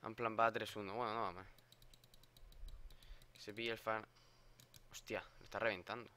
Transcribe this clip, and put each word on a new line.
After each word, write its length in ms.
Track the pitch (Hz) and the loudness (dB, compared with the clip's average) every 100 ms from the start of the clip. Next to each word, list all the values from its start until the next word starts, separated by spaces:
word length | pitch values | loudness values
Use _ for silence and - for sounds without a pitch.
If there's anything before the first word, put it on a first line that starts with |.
Gunplan 380 | 113 110 117 110 | -8 2 2 8
va 80 | 113 | 8
a 40 | |
tres 220 | 110 107 110 | 8 0 -2
uno, 160 | 101 | -2
bueno, 200 | 107 120 | 0 2
no 80 | 113 | 2
va 100 | 101 | 0
mal. 120 | 90 95 - - - - - - - - - - - - - - - - - - | -2 -10 -14 -20 -20 -20 -20 -20 -20 -20 -16 -14 -8 -8 -8 -10 -12 -12 -14 -14
Que 80 | - | -14
se 120 | - | -8
pille 180 | 104 117 | -2 0
el 60 | 113 | 2
fan. 260 | - 110 107 - - - - - - - - | 2 2 0 -14 -20 -20 -20 -20 -20 -20 -14
Hostia, 320 | - - 104 - - | -14 -2 -2 -4 -14
lo 60 | |
está 160 | - 101 | -6 2
reventando. 500 | 113 95 90 113 110 | 4 4 -2 -6 -6